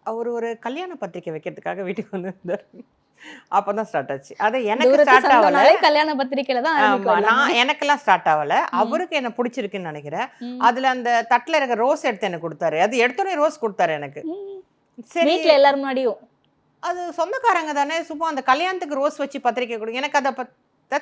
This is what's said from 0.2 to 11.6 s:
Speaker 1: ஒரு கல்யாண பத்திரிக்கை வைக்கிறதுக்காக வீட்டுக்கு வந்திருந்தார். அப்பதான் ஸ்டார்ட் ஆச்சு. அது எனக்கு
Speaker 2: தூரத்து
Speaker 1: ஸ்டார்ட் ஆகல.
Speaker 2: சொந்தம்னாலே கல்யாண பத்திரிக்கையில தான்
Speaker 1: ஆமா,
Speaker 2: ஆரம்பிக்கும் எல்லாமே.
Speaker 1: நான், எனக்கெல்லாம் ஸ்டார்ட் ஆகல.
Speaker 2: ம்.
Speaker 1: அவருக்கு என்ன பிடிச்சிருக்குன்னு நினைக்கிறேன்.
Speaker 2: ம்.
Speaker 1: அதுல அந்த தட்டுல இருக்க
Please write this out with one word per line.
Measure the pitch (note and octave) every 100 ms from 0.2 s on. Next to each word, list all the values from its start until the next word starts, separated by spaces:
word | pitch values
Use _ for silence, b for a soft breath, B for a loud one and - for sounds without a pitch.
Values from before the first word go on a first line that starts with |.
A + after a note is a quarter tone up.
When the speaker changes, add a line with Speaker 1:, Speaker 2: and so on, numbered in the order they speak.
| A#3+
Speaker 1:
ஒரு | A#3 A#3 A3+
கல்யாண | A#3 C#4 F#4 D#4+
பத்திரிக்கை | F#3+ F3+ F3
வைக்கிறதுக்காக | D#3 E3+ D3+ E3+ F3
வீட்டுக்கு | F#3 G#3 -
வந்திருந்தார். | F#3+ F#3 F#3 F3 - - - - _ _ B B B B
அப்பதான் | G3 G3 G3+
ஸ்டார்ட் | G#3 D#3 B2+
ஆச்சு. | C#3 - -
அது | G#3+ B3+
எனக்கு | G#3+ A#3 B3+
Speaker 2:
தூரத்து | D4 C#4+
Speaker 1:
ஸ்டார்ட் | B3+ C#4+
ஆகல. | B3+ G3+
Speaker 2:
சொந்தம்னாலே | C#4 B3+ F4
கல்யாண | D#4 D4 D#4
பத்திரிக்கையில | C#4 C4 C#4 C4 B3+
தான் | D4 D4+
Speaker 1:
ஆமா, | G#3+
Speaker 2:
ஆரம்பிக்கும் | G3+ G3 F3+
எல்லாமே. | G#3+ A#3+ C#4+ A#3+
Speaker 1:
நான், | C4
எனக்கெல்லாம் | D4+ C#4+ C#4+
ஸ்டார்ட் | - F#3 F3
ஆகல. | D3+ C#3+ G#3+
Speaker 2:
ம். | -
Speaker 1:
அவருக்கு | F3 A3+ D#4 F4+ A3
என்ன | B3
பிடிச்சிருக்குன்னு | A3+ A#3+ C4+ G3+ G3
நினைக்கிறேன். | F3 D3 C#3+ E3 A#3+ _
Speaker 2:
ம். | A#3+ B3
Speaker 1:
அதுல | A#3+ B3 C4
அந்த | B3+ A#3+ A#3 A3+
தட்டுல | A#3+ C#4
இருக்க | D#4+